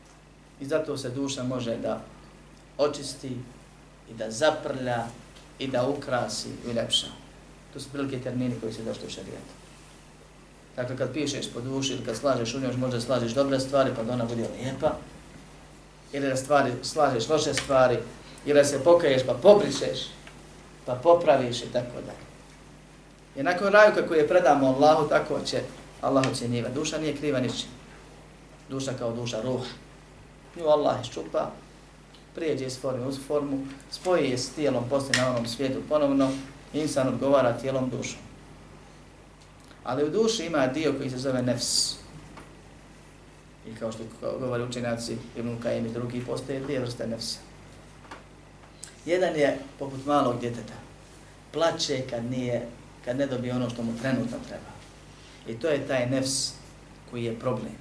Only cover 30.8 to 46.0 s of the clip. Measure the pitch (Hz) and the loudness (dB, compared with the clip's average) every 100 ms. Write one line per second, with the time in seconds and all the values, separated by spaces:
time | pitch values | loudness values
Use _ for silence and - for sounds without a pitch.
30.8 | 139 117 - - - - - - - - | 6 0 -4 -8 -4 -4 -4 -6 -20 -20
31.8 | - - - - - - 165 143 127 - | -20 -20 -20 -20 -16 -6 -2 -2 -4 -6
32.8 | 135 120 127 135 - 147 143 135 - - | -4 -4 -4 -6 -2 -2 0 -4 -6 -12
33.8 | - - 180 175 135 123 - - 147 123 | -14 -8 2 2 4 0 -4 -2 0 0
34.8 | 117 139 135 - 127 123 117 - 135 135 | 0 -2 0 0 2 0 -4 -2 -2 -4
35.8 | - 151 143 139 135 135 - - - 143 | -2 0 2 4 2 0 -8 -16 -8 -4
36.8 | 156 - 131 117 135 139 123 117 135 131 | -2 0 0 0 4 4 4 0 -2 -2
37.8 | 127 120 113 - - - - - - - | -2 -4 -8 -10 -16 -20 -20 -20 -20 -20
38.8 | - - - - - - - - - - | -20 -20 -20 -20 -20 -20 -20 -20 -20 -16
39.8 | - 131 151 185 226 - 165 156 127 143 | -6 0 0 2 2 2 0 2 2 2
40.8 | 156 135 131 127 135 127 123 120 - - | 0 0 -2 -4 -2 0 0 0 0 0
41.8 | - - - - - - - - - - | 0 -4 -12 -18 -18 -18 -20 -20 -20 -20
42.8 | - - - - - - - - - 113 | -20 -20 -20 -20 -20 -20 -20 -20 -16 -8
43.8 | 113 110 113 - - 104 127 120 120 123 | -8 -6 -12 -8 -6 -4 -2 -2 -4 -4
44.8 | 120 117 - 117 - 123 117 117 120 113 | -4 -4 -4 -8 -8 -8 -6 -4 -2 -2
45.8 | 113 120 | -2 -4